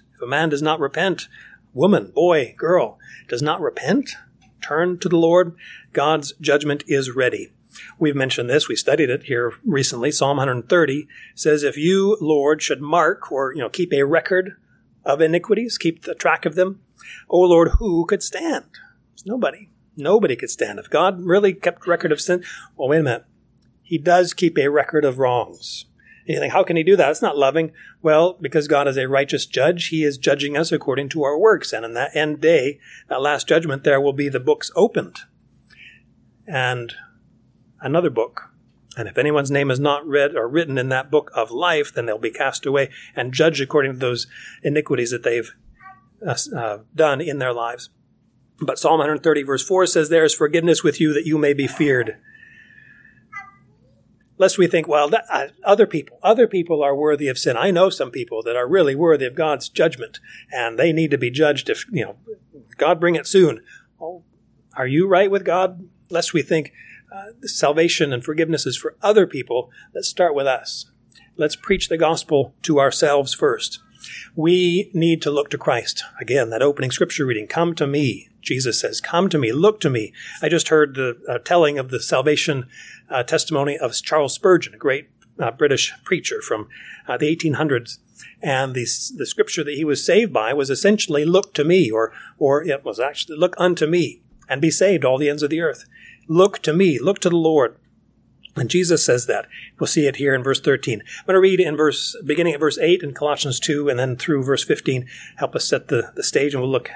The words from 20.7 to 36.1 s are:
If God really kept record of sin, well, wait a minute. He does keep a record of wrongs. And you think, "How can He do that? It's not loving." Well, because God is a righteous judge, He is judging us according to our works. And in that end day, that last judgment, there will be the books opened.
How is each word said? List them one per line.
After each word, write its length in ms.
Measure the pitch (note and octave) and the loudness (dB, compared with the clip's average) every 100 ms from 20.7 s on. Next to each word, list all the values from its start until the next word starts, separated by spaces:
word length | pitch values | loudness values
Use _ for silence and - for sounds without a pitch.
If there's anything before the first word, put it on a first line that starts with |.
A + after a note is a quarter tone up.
| G2+ | -6
If 100 | - | -4
God 320 | D3 F3+ F#3 | 0 0 0
really 320 | F3+ F#3+ G3+ | 0 2 2
kept 340 | F#3 F3 E3+ - | 0 -4 -4 -2
record 240 | E3+ F3 | -2 0
of 80 | D3+ | -2
sin, 240 | - F3+ - - - - | 0 -2 -4 -18 -18 -6
well, 140 | C3 | 0
wait 100 | D#3 | 2
a 40 | |
minute. 220 | C#3+ A#2+ - _ _ _ _ _ | 2 -2 -6 _ _ _ _ _
He 140 | - D#3 | -6 -4
does 360 | D3+ F3 F3+ | 4 4 4
keep 240 | - E3+ D#3+ | 0 0 2
a 120 | C#3 | 2
record 360 | D3 C#3 D#3 C#3 | 0 0 0 0
of 140 | B2+ | 0
wrongs. 680 | B2+ A#2+ G#2+ - - - - _ _ - - | 0 0 -4 -8 -14 -14 -16 _ _ -16 -6
And 60 | |
you 60 | C#3+ | -4
think, 140 | C#3+ | 0
"How 100 | F#3 | 0
can 120 | F#3 E3+ | 2 2
He 80 | |
do 140 | D#3+ G3 | 4 4
that? 140 | C#3 | 4
It's 100 | D3+ | 2
not 160 | G#3+ C#3+ | 0 2
loving." 340 | C3+ D#3 D#3+ - - - | 2 2 -2 -6 -20 -4
Well, 360 | D#3+ D#3 F3 F3+ | 2 4 4 0
because 260 | D3 D#3 D3 | -4 -2 0
God 200 | C#3+ C#3 | 2 2
is 100 | C3 | 0
a 100 | C3 | 0
righteous 380 | C3+ C#3 C#3 - | 0 0 -2 -4
judge, 420 | - C#3+ F3 - | 0 0 0 -2
He 160 | D#3+ | -2
is 140 | D3 B2+ | -2 0
judging 400 | - C#3 C#3+ D3 | 0 0 0 -2
us 140 | E3 | -2
according 380 | D#3 - C3 C#3 | -2 -2 -4 -4
to 140 | D#3 | -4
our 140 | C#3 D3+ | -2 2
works. 340 | A3 F#3+ - | 4 4 0
And 140 | A2 A2+ | -8 -6
in 80 | |
that 220 | A#2 C#3+ D#3 | -6 -4 -2
end 260 | D3+ D3 | -2 0
day, 380 | D#3 E3 C3 C#3 - - - | 4 4 2 -4 -12 -20 -8
that 120 | C3 | -4
last 260 | C#3+ C#3+ - | -2 -2 2
judgment, 360 | D#3+ E3 C3+ | 0 0 -2
there 180 | D3+ C#3 | 2 2
will 100 | C#3+ | 2
be 160 | C3+ C#3+ | 0 -2
the 120 | C3+ | -2
books 320 | B2+ D3+ - - | 0 -2 -2 0
opened. 440 | A3+ - F#2+ - - _ _ _ _ - - - _ | 2 0 -6 -10 -20 _ _ _ _ -20 -20 -20 _